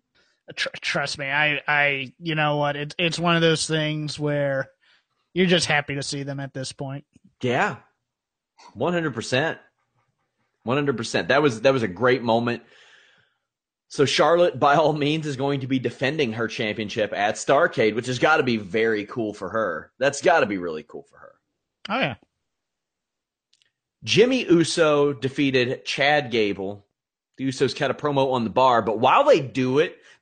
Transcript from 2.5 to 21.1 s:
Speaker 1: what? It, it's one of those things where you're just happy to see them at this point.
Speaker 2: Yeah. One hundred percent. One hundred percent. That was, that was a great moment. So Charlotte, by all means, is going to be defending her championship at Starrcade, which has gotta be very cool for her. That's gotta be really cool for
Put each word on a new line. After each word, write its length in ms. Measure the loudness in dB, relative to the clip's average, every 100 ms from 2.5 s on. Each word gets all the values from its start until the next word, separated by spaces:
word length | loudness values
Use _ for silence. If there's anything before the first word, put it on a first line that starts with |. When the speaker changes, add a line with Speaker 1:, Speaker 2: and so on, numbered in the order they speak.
| 0
Speaker 1:
what? 180 | -2 -4
It, 180 | -8 -4
it's 200 | -2 0
one 180 | 0 2
of 60 |
those 240 | 4 2 0
things 520 | -2 -2 -4 -6 -6
where 520 | -4 -2 -2 -2 -6 _ _ _ _ _ _
you're 120 | 0 2
just 200 | 2 2
happy 280 | 0 -2
to 80 | -6
see 200 | -8 -8
them 180 | -8 -8
at 140 | -10
this 180 | -10 -12
point. 320 | -10 -10 -12 -16 _ _ _
Speaker 2:
Yeah. 340 | -2 0 -2 -4 _ _ _ _ _ _ _ _ -18
One 220 | -6 -2
hundred 180 | -2 -4
percent. 440 | -6 -4 -2 -2 -4 _ _ _ _ _ _ _ _ _ _
One 120 | -4 -2
hundred 200 | 0 -2
percent. 320 | -2 -2 2
That 120 | 4
was, 180 | 2 2
that 100 | 2
was 100 | 2
a 60 | 0
great 340 | 0 2 2
moment. 400 | 2 0 0 -4 -8 _ _ _ _ _ _ _ _ _ _ _ _
So 160 | 0
Charlotte, 540 | 2 4 4 4 4 2
by 160 | 4
all 180 | 4 4
means, 340 | 2 0 -2 -4
is 100 | -4
going 240 | -4 -4
to 60 | -2
be 120 | -2
defending 540 | -2 -4 -4 -2 -2
her 140 | -2 -6
championship 640 | -4 -4 -4 -6 -4 -4
at 220 | 0 -2 -2
Starrcade, 580 | 2 2 2 2 0
which 120 | 0 -4
has 120 | 0
gotta 240 | 2 2
be 140 | 2 -2
very 480 | -2 -2 0 -2 -4
cool 260 | -6 -6
for 160 | -6 -6
her. 420 | -4 -4 -4 -10 -4
That's 220 | -2 0
gotta 240 | 2 2 2
be 120 | -2
really 240 | -6 -8
cool 220 | -10 -18
for 140 | -20